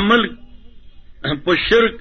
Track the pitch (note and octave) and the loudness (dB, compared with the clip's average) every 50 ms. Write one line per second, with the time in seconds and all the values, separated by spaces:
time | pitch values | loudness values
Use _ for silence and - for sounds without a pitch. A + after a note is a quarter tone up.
0 | G3+ G3+ A#3 A#3+ G#3+ F3+ - - - - - - - - - - - - - - | 4 4 2 2 2 0 -6 -12 -20 -20 -20 -20 -20 -20 -20 -20 -20 -20 -20 -20
1 | - - - - - C3+ D3+ C#3 C3+ F3 F3+ D#3+ - - G#3 A#3 A#3 A3 A3+ - | -20 -20 -18 -10 -8 -6 -6 -4 0 0 0 0 2 2 4 4 4 2 0 -4